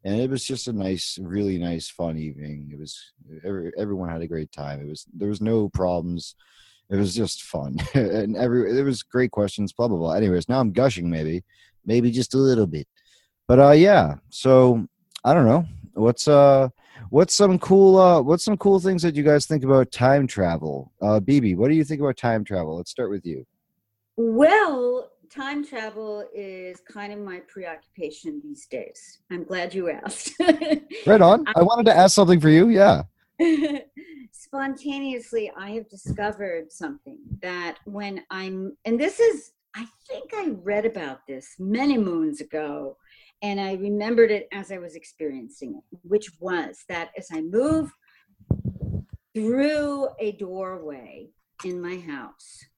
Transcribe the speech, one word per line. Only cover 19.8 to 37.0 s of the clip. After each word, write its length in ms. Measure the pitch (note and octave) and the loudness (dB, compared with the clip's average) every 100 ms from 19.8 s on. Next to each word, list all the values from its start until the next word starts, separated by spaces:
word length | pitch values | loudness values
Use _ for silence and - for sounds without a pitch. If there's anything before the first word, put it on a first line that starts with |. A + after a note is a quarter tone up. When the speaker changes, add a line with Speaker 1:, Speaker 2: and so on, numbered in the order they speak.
| B2 | 4
Speaker 1:
time 360 | - B2 C#3 C3 | 2 4 4 2
travel? 680 | - F2+ E2 D#2 C#2 C2+ _ | 0 -2 -2 -6 -8 -12 _
Uh, 180 | G2+ G#2+ | 0 0
B 220 | F#2+ C#3+ | 2 2
B, 140 | A2+ F2+ | 2 0
what 120 | B2 | 2
do 60 | D#3+ | 2
you 80 | |
think 160 | C#3+ D3+ | -2 -2
about 160 | C#3+ B2+ | -4 -2
time 300 | B2 A2+ G#2 | -2 -2 -2
travel? 320 | F#2+ D#2+ E2 | -6 -4 -8
Let's 140 | F2 | -10
start 180 | - A2+ | -8 -6
with 160 | G2 E2+ | -6 -10
you. 200 | C#2 - _ _ _ _ _ _ - | -12 -14 _ _ _ _ _ _ -6
Speaker 2:
Well, 960 | A#3 A3 D4+ G#4 G4+ C4+ B3 B3 - _ _ | -2 2 4 4 0 -2 -4 -4 -8 _ _
time 360 | C#4 C4+ D4 C#4+ | -14 -10 -10 -10
travel 600 | B3 A3 G#3+ G#3+ G#3 G3+ | -12 -12 -12 -12 -12 -12
is 460 | G3+ G3 F#3+ F3+ F3+ _ | -14 -14 -14 -16 -18 _
kind 220 | G#3 G3+ | -16 -14
of 80 | G#3 | -14
my 220 | G3+ F3+ F3+ | -14 -14 -16
preoccupation 880 | G3 F3 D#3+ _ - D#3 D#3 E3 D3 | -16 -16 -16 _ -14 -14 -12 -14 -14
these 240 | D3 C#3+ - | -16 -20 -14
days. 540 | B2 - - - _ _ | -14 -14 -20 -20 _ _
I'm 140 | F3 | -12
glad 300 | - F#3 F3 | -10 -8 -8
you 160 | F#3+ F3 | -6 -6
asked. 420 | C#3+ - - - - | -8 -10 -12 -14 -2
<laughs> 40 | F4 D#4 D#4+ D4+ - G4+ - | 0 2 0 -4 -6 -6 4
Speaker 1:
Right 160 | G#3+ | 6
on. 240 | E3+ G3+ - | 8 6 2
Speaker 2:
I 100 | E3 | 2
Speaker 1:
I 40 | |
wanted 220 | F3 A#3 A3+ | 4 4 4
to 100 | E3+ | 6
ask 180 | F#3 G#3 | 6 6
something 240 | F3+ F3 | 4 6
for 100 | D#3 | 8
you. 200 | D#3 A3 | 6 6
Yeah. 340 | G#3 G3 D2+ - _ _ _ | 6 6 6 -2 _ _ _
Speaker 2:
<laughs> 420 | E4 D#4 D4 C#4+ - - F4+ D4+ A#3+ | 0 0 -2 -6 -10 -20 -20 -20 -20
Spontaneously, 1200 | - - C#4 C4+ C4 C#4+ C#4 C#4 B3 A3+ A#3 G#3 - | -20 -16 -10 -8 -8 -10 -8 -8 -10 -8 -8 -8 -12
I 140 | G3+ | -12
have 180 | A3 G#3+ | -12 -14
discovered 840 | G3 - - G#3 G3 G3+ E3 D#3+ | -18 -10 -6 -6 -8 -10 -10 -12
something 460 | - D#3 C#3+ | -14 -14 -14